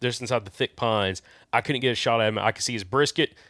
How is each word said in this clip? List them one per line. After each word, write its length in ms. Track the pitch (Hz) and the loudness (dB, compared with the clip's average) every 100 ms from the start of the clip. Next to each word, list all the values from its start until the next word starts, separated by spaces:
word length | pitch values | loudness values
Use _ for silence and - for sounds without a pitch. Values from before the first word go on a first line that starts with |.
just 180 | 123 120 | -4 -4
inside 220 | 117 123 104 | -2 -4 -4
the 40 | |
thick 240 | - 127 - | -4 -4 -2
pines. 440 | 120 107 98 92 - - _ | 0 2 0 -2 -10 -20 _
I 80 | 120 | -2
couldn't 220 | - 135 | 0 0
get 100 | 127 | 0
a 20 | |
shot 260 | 113 - 117 | 0 2 2
at 60 | 110 | 2
him. 100 | 107 | 2
I 140 | 104 | 0
could 120 | - | 0
see 80 | - | -2
his 120 | 117 | -6
brisket, 500 | 92 131 143 - 151 - | -2 0 2 2 -2 -4